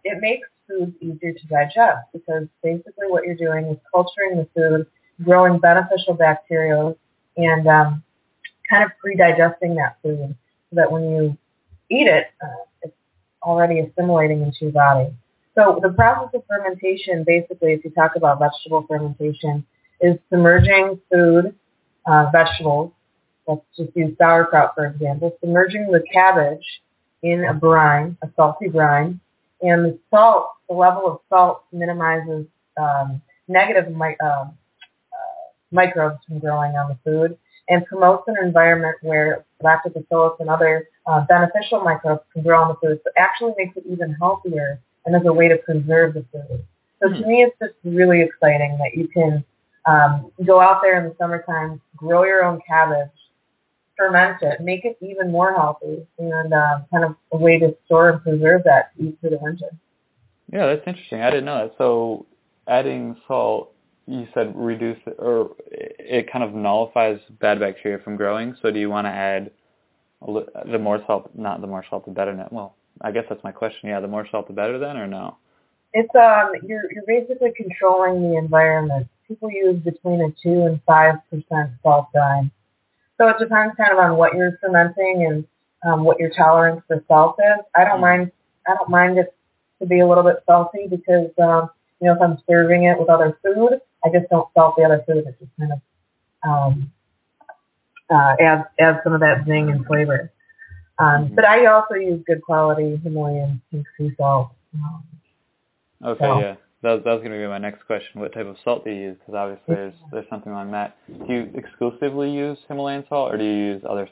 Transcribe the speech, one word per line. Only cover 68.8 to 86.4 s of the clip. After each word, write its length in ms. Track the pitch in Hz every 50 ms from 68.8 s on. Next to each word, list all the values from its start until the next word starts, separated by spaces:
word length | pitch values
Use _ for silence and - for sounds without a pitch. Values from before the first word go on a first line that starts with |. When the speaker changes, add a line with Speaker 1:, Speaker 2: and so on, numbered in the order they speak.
| 104 104
Speaker 2:
wanna 180 | 104 104 104 101
add 400 | 95 98 98 98 98 95 101 98 - _ _ _ _ _ _ _ _ _ _ _ _ _ -
a 80 | -
li-, 160 | 104 110 - - - - -
the 120 | - 117 113
more 240 | 107 104 104 107 104
salt, 240 | - 107 98 - - -
not 260 | 101 110 101 98 -
the 60 | 98
more 180 | 98 95 95 92 -
salt, 160 | - 92 -
the 60 | 101 95
better? 200 | 92 98 101 98
Now, 140 | 92 92 -
well, 240 | 117 113 101 98 - _ _ _ _ _
I 100 | - 110 104
guess 120 | 117 - -
that's 140 | 107 - -
my 60 | 98 95
question. 360 | - 113 110 - - - 104
Yeah, 120 | 104 98
the 80 | 95 101
more 180 | 104 107 107 -
salt, 160 | - 107 101
the 60 | - 104
better 260 | 101 101 110 123 127
then, 180 | 143 143 143
or 100 | 123 104
no? 300 | 98 98 95 95 95 - _ _ _ _ _ _ _ _ _ _ _ -
Speaker 1:
It's, 220 | 220 226 - -
um, 380 | 247 233 226 214 208 202 196 190 - -
you're, 180 | 196 220 214 202 185 -
you're 120 | 208 196
basically 460 | 202 226 240 240 247 254 254 254 233 233
controlling 640 | - 214 185 - - 196 185 185 185 185 185 185 180 175 170
the 60 | 170
environment. 720 | 160 160 156 156 160 160 160 156 160 156 151 139 135 123 - _ _ _
People 240 | - 220 - 220 214
use 260 | 202 196 196 185 180 175 160
between 380 | 170 170 - - 180 175 175
a 100 | 165 156 156 - -
two 200 | 170 175 175 175
and 160 | 165 160 151 -
five 300 | - 160 156 156 160 156 156 - _
percent 400 | - 151 - _ 165 156 151 139 120 123 -
salt 300 | 156 147 147 143 - -
brine. 380 | 147 143 139 139 139 135 139 - _ _ _ _ _ _ _ _ _ _ _ _ -
So 100 | 226 220
it 100 | 220 226
depends 360 | 226 226 220 214 214 214 214
kind 160 | - 214 202 190
of 60 | 185
on 180 | 180 170 165
what 180 | 160 165 160 165
you're 220 | 180 180 180 175 -
fermenting 640 | - 185 180 170 175 175 175 196 190 190 185 180 170
and, 200 | 160 156 151 156 - _ _ _ _ _ _ -
um, 200 | 170 160 156 156
what 160 | 165 165 -
your 100 | 165 165
tolerance 520 | - -